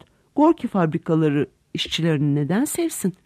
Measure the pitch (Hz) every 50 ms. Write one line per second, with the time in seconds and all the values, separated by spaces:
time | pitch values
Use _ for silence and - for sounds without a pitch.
0 | - _ _ _ _ _ _ - 294 320 330 - - 240 - 196 170 160 147 165
1 | - - 165 160 160 151 143 147 139 - _ _ _ _ _ - - - - -
2 | 160 170 156 143 151 147 143 147 147 135 175 208 277 302 - - 339 320 - -
3 | - 190 175 - _